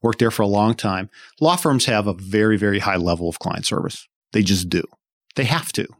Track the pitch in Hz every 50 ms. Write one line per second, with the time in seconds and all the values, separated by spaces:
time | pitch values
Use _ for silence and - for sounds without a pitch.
0 | 110 117 110 - 120 113 - - 107 101 101 104 104 110 110 - - 107 95 92
1 | 95 107 _ - - - _ _ 151 156 175 180 - 160 139 127 - - 117 104
2 | 101 104 92 90 98 95 98 107 107 110 110 98 104 104 101 101 95 98 98 90
3 | 85 87 85 85 85 85 82 - - 92 - - - - - - - - - -
4 | - _ _ _ _ _ - 110 104 92 98 92 90 87 90 87 - - _ _
5 | _ _ _ _ _ _ _ - 139 113 151 165 - - - - - - -